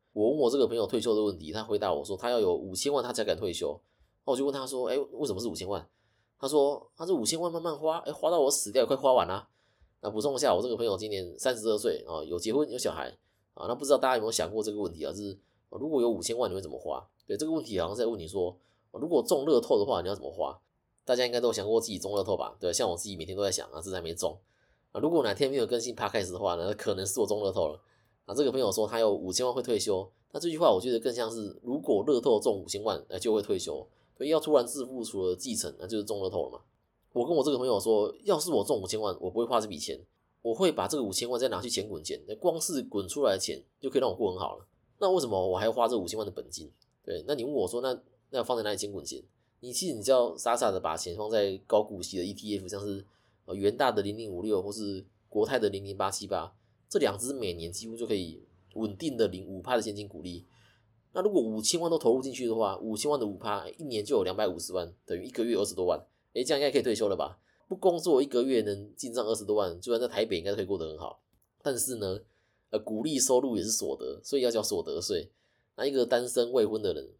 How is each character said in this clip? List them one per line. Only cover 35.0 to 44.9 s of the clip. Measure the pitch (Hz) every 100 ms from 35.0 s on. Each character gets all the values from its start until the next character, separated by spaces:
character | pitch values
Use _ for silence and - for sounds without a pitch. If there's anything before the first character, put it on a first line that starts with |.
除 | 107 98 92
了 | 92
继 | -
承， | 107 80 -
那 | 92
就 | 110
是 |
中 | 104 101
乐 | 95
透 | 95
了 | 65
嘛。 | 62 _ _ _ _ _
我 | 120 123
跟 | 151
我 |
这 | 135
个 | 131
朋 | 131
友 | 104
说， | 110 110 104 -
要 | - 165
是 | 165
我 | 127
中 | 107 123
五 | 95
千 | 107
万， | 104 87
我 | 92
不 | 101
会 |
花 | 117 120
这 | 107
笔 | 80
钱， | - 69 - _ _ _
我 | 117
会 | 113 185
把 | - 185
这 | 151
个 |
五 | 107
千 | 95 120
万 | 123
再 | 127
拿 | 95
去 | 120
钱 | 110 107
滚 | 85
钱。 | 76 71 -
那 | 107
光 | 175 160
是 | 156 151
滚 | 113 101 92
出 | -
来 | 131
的 | 95
钱 | - 69 - _
就 | 135
可 | 131
以 |
让 | 123
我 | 87
过 | 107
很 | 92
好 | 82 50
了。 | - _ _